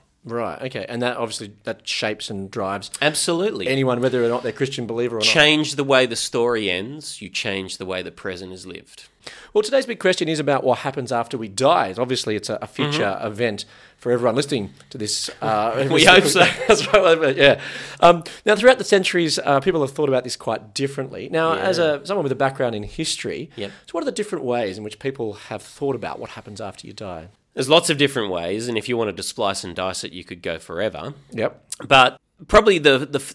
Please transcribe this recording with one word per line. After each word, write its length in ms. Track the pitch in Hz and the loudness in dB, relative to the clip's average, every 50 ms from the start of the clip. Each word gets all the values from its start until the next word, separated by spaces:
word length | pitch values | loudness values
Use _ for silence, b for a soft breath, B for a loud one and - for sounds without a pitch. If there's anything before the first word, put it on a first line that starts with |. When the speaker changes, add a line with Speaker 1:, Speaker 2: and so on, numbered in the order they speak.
| _ _ _ _ - | _ _ _ _ -12
Speaker 1:
Right, 360 | 120 117 120 113 92 76 - 131 | -8 -6 -6 -6 -6 -6 -8 -10
okay. 180 | 131 - 117 95 | -10 -8 -8 -10
And 140 | - 120 117 | -8 -6 -4
that 160 | 123 123 120 | -2 -2 -2
obviously, 340 | - 120 107 101 - 113 101 104 _ - | -4 -6 -6 -6 -10 -12 -14 -16 _ -10
that 200 | - - - - | -10 -10 -10 -8
shapes 440 | - - - 120 107 107 - - - | -8 -6 -4 -2 -4 -4 -4 -8 -10
and 200 | 107 98 98 95 | -8 -8 -10 -8
drives 400 | - 113 98 95 98 98 98 - - - | -6 -4 -4 -4 -4 -6 -8 -8 -4 -2
Speaker 2:
Absolutely. 680 | 135 151 156 - - 185 170 165 190 220 - - 90 | -2 0 0 0 -2 0 0 0 -2 -2 -4 -4 -2
Speaker 1:
anyone, 320 | 127 135 135 135 127 123 120 | -2 0 2 2 2 2 2
whether 240 | 127 131 123 123 117 | 0 0 2 2 2
or 60 | 117 | 2
not 120 | 120 127 | 0 -2
they're 120 | - 120 110 | -4 -4 -4
Christian 340 | - - - 139 135 120 | -4 -4 -4 -4 -6 -8
believer 300 | 104 113 117 123 120 117 | -6 -4 -2 -2 -2 -2
or 20 | 110 | 0
not. 60 | 107 | 0
Speaker 2:
Change 500 | - - 165 147 151 156 151 151 143 139 | 2 4 4 4 4 4 2 0 -2 -2
the 80 | 147 139 | -2 0
way 220 | 135 135 131 131 | 4 4 4 4
the 100 | 117 117 | 2 0
story 560 | - - - - 123 117 120 120 110 104 95 | -4 -6 -4 -2 0 0 2 0 0 0 0
ends, 500 | 90 90 101 123 147 156 147 - - - | -2 -2 -4 -6 -10 -12 -14 -14 -14 -14
you 60 | 104 | -14
change 480 | 90 - - - 110 98 95 95 95 - | -10 -8 -6 -6 -4 -4 -4 -6 -8 -10
the 80 | - 95 | -10 -8
way 160 | 92 92 92 | -6 -6 -6
the 100 | 87 85 | -8 -10
present 420 | 85 - - 98 90 90 95 92 92 | -12 -12 -10 -10 -10 -10 -12 -14 -16
is 120 | 90 85 | -16 -16
lived. 380 | 92 85 - - _ - - - - _ _ B B B B B B B | -16 -16 -18 -18 _ -20 -20 -20 -20 _ _ B B B B B B B
Speaker 1:
Well, 100 | 208 214 | 0 0
today's 220 | 214 269 269 262 | 2 2 0 0
big 140 | 247 226 - | -2 -4 0
question 300 | - 185 180 - 175 156 | 0 0 2 2 0 -2
is 100 | 160 151 | -2 -2
about 240 | 147 143 143 127 - | 0 0 0 2 2
what 160 | 131 120 - | 0 0 0
happens 320 | - 139 - 147 123 117 | -2 -6 -6 -6 -6 -2
after 260 | 127 117 117 - 139 | -2 -2 -2 -4 -6
we 120 | 113 110 101 | -8 -8 -8
die. 440 | 98 101 131 147 175 180 120 95 92 | -2 2 4 4 4 4 2 0 -2
Obviously, 400 | 113 127 123 131 117 - 113 107 | -4 -2 -2 -2 -4 -2 -2 -4
it's 120 | 101 - - | -4 -4 -4
a, 80 | 107 - | -6 -6
a 60 | 110 | -8
future 360 | - - - 151 147 147 - 110 101 95 | -8 -4 -4 -2 -2 0 0 -2 -2 -2
Speaker 2:
Mm-hmm. 100 | - - | -4 -6
Speaker 1:
event 380 | 110 107 107 120 113 101 101 - B B B B B B | -6 -4 -2 -2 -2 -2 -4 -10 B B B B B B
for 160 | B - 120 123 | B 0 0 2
everyone 220 | 120 120 120 113 | 4 4 2 2
listening 340 | 135 147 147 151 117 98 - - - - - | 2 0 0 -2 -4 -4 -6 -10 -16 -20 -16
to 60 | - | -12
this. 320 | 127 104 - - - - - - - | -8 -6 -4 -4 -4 -6 -8 -8 -4
Uh, 440 | - 110 110 104 107 117 113 127 135 | -2 0 0 2 0 0 0 0 0
Speaker 2:
<laughs> 40 | 135 | 2
We 140 | 160 156 160 | 4 6 8
Speaker 1:
this 20 | |
Speaker 2:
hope 160 | 190 180 180 - | 8 8 8 8
so. 160 | 147 - 190 | 6 4 4
Speaker 1:
<laughs> 280 | 175 - - - - - | 4 4 2 0 2 2
That's 180 | 214 - - - - | 2 2 4 4 4
right, 420 | 202 185 170 165 160 160 135 - | 6 6 6 4 4 4 2 4
yeah. 240 | 127 139 131 117 - B B B B B B B B | 6 6 6 6 6 B B B B B B B B
Um, 240 | - 170 175 170 - B B B B | 8 8 8 6 2 B B B B
now, 100 | 208 214 | 2 4
throughout 220 | 190 226 254 254 | 6 8 6 6
the 60 | 254 196 | 6 4
centuries, 540 | - 208 196 190 - - 175 170 156 143 - | 4 4 4 4 2 0 0 0 0 0 0
uh, 200 | - 147 143 135 | 2 2 2 2
people 220 | 131 190 170 160 | 2 2 0 0
have 100 | 139 131 | 0 -2
thought 160 | 139 - 151 | -2 -2 0
about 160 | 139 131 127 127 | 2 2 0 0
this 140 | 123 - | -2 -8
quite 360 | - - 127 110 - - 110 101 | -8 -6 -4 -4 -6 -6 -8 -6
differently. 540 | - 139 135 139 143 131 - 110 90 110 - | -4 -4 -4 -4 -6 -8 -8 -8 -12 -8 -4
Now, 240 | - 160 160 165 160 | -2 0 2 2 0
as 240 | - - 190 185 170 | 0 0 0 2 2
Speaker 2:
Yeah. 160 | 165 156 147 139 | 2 2 0 -2
Speaker 1:
a, 40 | 143 | -4
someone 180 | 175 202 196 151 | -4 -2 -2 0
with 80 | 135 | 0
a 40 | 127 | 0
background 400 | - 135 131 135 - 131 120 113 | 0 0 0 0 0 -2 -2 -2
in 80 | 104 104 | -4 -8
history, 680 | 101 - - 160 - - - - 107 80 73 147 - - | -8 -8 -6 -6 -6 -6 -6 -6 -8 -8 -8 -10 -12 -10
Speaker 2:
Yep. 140 | - 101 98 B B B | -10 -10 -10 B B B
Speaker 1:
so 40 | B | B
what 120 | - 330 320 | -8 -6 -4
are 20 | |
the 60 | 277 - | -4 -4
different 320 | 220 202 - 196 151 135 | -6 -6 -6 -6 -6 -2
ways 320 | 123 123 120 113 95 92 | -2 0 0 0 -2 -4
in 80 | 107 107 | -6 -10
which 140 | 104 - - | -12 -10 -8
people 340 | - 135 135 135 117 107 98 - - - | -8 -6 -6 -4 -6 -8 -8 -10 -12 -12
have 120 | 117 101 | -12 -12
thought 340 | - - - - 147 139 127 | -12 -14 -10 -6 -4 -4 -4
about 220 | 117 - 80 - | -4 -6 -8 -10
what 120 | - 117 - | -10 -12 -14
happens 300 | - 113 - - 107 98 | -14 -16 -16 -16 -14 -12
after 260 | 110 95 - - - | -12 -12 -12 -14 -18
you 60 | 107 104 | -18 -16
die? 340 | - 107 95 87 80 80 95 _ _ _ _ - | -14 -12 -12 -12 -12 -14 -16 _ _ _ _ -8
Speaker 2:
There's 160 | - 131 131 | -4 0 4
lots 220 | 156 170 170 - | 4 4 4 2
of 60 | 156 139 | 0 2
different 320 | 143 135 - 127 107 98 | 0 0 0 -2 -4 -4
ways, 360 | 90 85 85 87 101 110 117 | -4 -4 -4 -4 -4 -4 -4
and 120 | 123 117 107 | -4 -4 -4
if 100 | - 123 | -4 -2
you 80 | 123 | -2
wanted 180 | 117 113 104 90 | -2 -2 -2 -4
to 60 | 98 | -8
splice 420 | 92 - - - 107 98 98 - - | -10 -10 -6 -4 -2 -2 -2 -4 -8
and 120 | 92 85 | -10 -8
dice 280 | 92 92 92 90 - - | -6 -6 -6 -6 -8 -10
it, 80 | - | -12
you 120 | 80 90 85 | -12 -14 -14
could 180 | - 92 87 | -16 -14 -10
go 160 | - 90 82 | -8 -8 -8
forever. 560 | 80 - - 85 87 104 107 82 73 82 127 143 - _ - - | -8 -10 -10 -6 -4 -4 -4 -6 -8 -12 -12 -14 -16 _ -12 -8
Speaker 1:
Yep. 300 | 110 107 156 - - _ - - - - | -6 -6 -6 -6 -8 _ -16 -14 -8 0
Speaker 2:
But 300 | - 139 135 127 127 - - _ _ _ - 160 | 6 8 8 8 6 4 -4 _ _ _ -18 -2
probably 320 | - - 214 214 220 190 165 | 4 6 6 6 6 4 6
the, 180 | 143 147 135 | 6 6 4
the, 260 | 131 151 135 143 135 - - - | 4 2 -2 -4 -6 -6 -6 -12